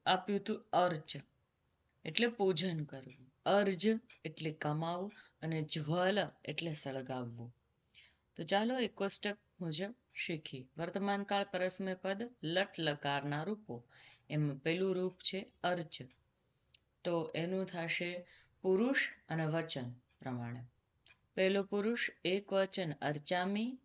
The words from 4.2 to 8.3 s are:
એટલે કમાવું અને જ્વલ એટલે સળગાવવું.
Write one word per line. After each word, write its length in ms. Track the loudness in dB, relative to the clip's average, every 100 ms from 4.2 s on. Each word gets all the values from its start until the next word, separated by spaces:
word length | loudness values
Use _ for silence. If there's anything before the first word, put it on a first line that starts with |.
| -10
એટલે 260 | -4 -4
કમાવું 600 | -2 0 0 0 -2 -4 -8 -20 _
અને 200 | -4 -2
જ્વલ 560 | -2 -2 0 2 2 2 0 -4 -8
એટલે 280 | -6 -6
સળગાવવું. 840 | -6 -6 -6 -4 -6 -6 -10 -14 -16 _ _ _ -20 -20 _ _